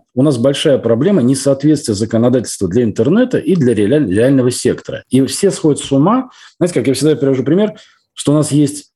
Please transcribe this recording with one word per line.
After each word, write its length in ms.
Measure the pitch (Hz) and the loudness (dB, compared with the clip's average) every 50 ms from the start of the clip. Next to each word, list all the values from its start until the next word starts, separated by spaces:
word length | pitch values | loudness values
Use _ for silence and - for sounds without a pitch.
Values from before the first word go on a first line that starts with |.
| _ _ - | _ _ -2
у 80 | 123 135 | 0 0
нас 140 | 156 139 113 | 0 2 2
большая 420 | 117 139 143 - - 156 135 113 | 0 0 0 0 0 0 0 0
проблема 420 | - 113 117 110 139 196 208 175 | 2 0 0 0 2 0 2 2
несоответствия 720 | 120 123 139 135 - 143 139 135 - 151 156 147 - - 104 | 2 2 0 0 0 -2 -2 0 2 0 0 0 0 -4 -2
законодательства 720 | 95 113 110 - 113 117 123 123 127 98 - - - 98 87 | -2 -2 -2 0 0 2 2 2 0 -2 -2 -8 -6 -4 -2
для 160 | 87 123 123 | 0 0 0
интернета 540 | 107 - - 110 131 180 226 254 254 247 220 | 0 0 0 0 2 2 2 2 0 0 -4
и 180 | - - 196 | 0 0 0
для 180 | 175 135 127 113 | 2 2 0 2
реаль-, 380 | 101 101 98 139 156 143 92 | 2 0 2 2 0 0 0
реального 400 | 92 104 117 135 143 131 120 127 | 0 0 2 2 2 2 2 0
сектора. 520 | 123 - - 120 87 - - - - - - _ | -2 -2 -2 -2 -2 -2 -6 -12 -14 -14 -12 _
И 140 | - 127 135 127 | 0 0 0 0
все 240 | - - - 190 | -2 -2 -2 -2
сходят 280 | 180 - - 156 139 - | -2 0 0 0 0 0
с 120 | - - | -2 -2
ума. 380 | 139 135 143 180 233 262 254 - _ - - - _ - | 0 0 2 2 2 0 -2 -6 _ -20 -20 -20 _ -4
Знаете, 140 | 175 175 175 | -4 -2 -2
как 140 | 135 110 135 | -2 -2 -2
я 60 | 131 | -2
всегда 220 | - 139 156 151 | 0 0 0 0
привожу 280 | 147 143 135 135 127 113 | 0 0 -2 0 0 0
пример, 320 | 131 160 190 208 208 214 - - _ _ _ _ _ _ | 0 0 0 0 -2 -4 -10 -20 _ _ _ _ _ _
что 180 | - - 143 | -6 -2 0
у 40 | 147 | 0
нас 160 | 151 143 143 | 0 0 0
есть 400 | 135 151 147 139 - - - _ _ | 2 0 0 0 -2 -8 -16 _ _